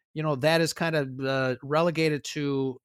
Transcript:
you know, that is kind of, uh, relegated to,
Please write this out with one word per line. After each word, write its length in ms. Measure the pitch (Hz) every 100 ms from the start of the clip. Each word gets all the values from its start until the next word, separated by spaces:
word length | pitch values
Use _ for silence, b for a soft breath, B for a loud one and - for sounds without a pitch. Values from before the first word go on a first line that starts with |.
| _
you 80 | 151
know, 140 | 156 135
that 240 | 151 165
is 120 | 160
kind 200 | - 170 156
of, 240 | 135 131
uh, 360 | 135 135 131 123
relegated 640 | 139 156 170 160 156 147
to, 560 | - 151 143 139 135 -